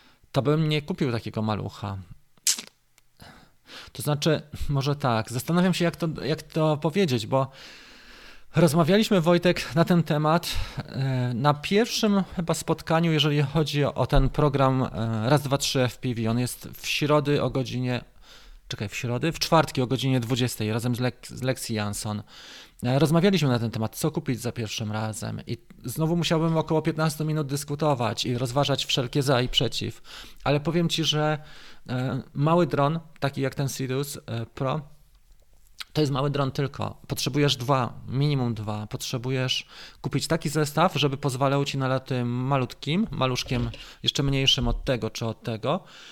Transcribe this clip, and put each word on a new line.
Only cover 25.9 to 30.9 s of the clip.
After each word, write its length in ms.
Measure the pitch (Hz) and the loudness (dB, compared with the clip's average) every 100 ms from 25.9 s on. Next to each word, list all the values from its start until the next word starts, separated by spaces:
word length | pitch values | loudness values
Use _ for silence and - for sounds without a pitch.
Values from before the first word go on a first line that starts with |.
| 131 160 | -2 0
musiałbym 420 | 170 160 160 165 160 | 0 2 2 2 0
około 240 | 156 156 | 0 0
piętnastu 440 | 160 156 156 147 | 0 0 -2 -2
minut 220 | 156 156 139 | -2 -2 -2
dyskutować 800 | 143 - 143 156 127 113 110 | -4 -6 -2 0 2 0 -2
i 120 | - 120 | -2 -2
rozważać 480 | 127 127 143 135 | 0 0 2 0
wszelkie 380 | - - 123 147 | 0 -2 0 0
za 180 | 135 127 | 2 2
i 80 | 127 | 2
przeciw, 520 | - 117 - 107 - - - - - | 0 0 -2 -6 -8 -16 -18 -18 -4
ale 160 | 131 147 | 0 0
powiem 300 | 151 170 | 0 0
ci, 140 | 170 | 0